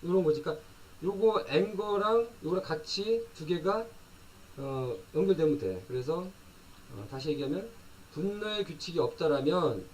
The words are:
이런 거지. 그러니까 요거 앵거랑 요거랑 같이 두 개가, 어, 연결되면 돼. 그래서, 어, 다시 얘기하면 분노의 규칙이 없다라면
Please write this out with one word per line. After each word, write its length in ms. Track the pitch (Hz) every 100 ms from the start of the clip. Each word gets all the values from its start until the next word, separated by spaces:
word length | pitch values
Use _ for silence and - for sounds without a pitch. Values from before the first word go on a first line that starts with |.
이런 220 | 170 190
거지. 160 | 165 -
그러니까 240 | - 156 - - - -
요거 420 | 170 196 220 214 -
앵거랑 800 | 147 202 196 214 202 208 226 233 -
요거랑 200 | 156 185
같이 600 | 190 156 - 190 208 226 226
두 100 | -
개가, 420 | 156 170 170 208 226 - - - - - - -
어, 400 | 135 135 127 117 -
연결되면 440 | 156 190 170 156 143
돼. 260 | 95 92 -
그래서, 380 | 127 127 165 185 - - - - - -
어, 140 | 104 107
다시 200 | 135 147
얘기하면 380 | 139 139 175 226 - - - -
분노의 520 | - 190 208 214 208
규칙이 340 | 190 147 - 170
없다라면 880 | - - 160 139 139 180 156 107 -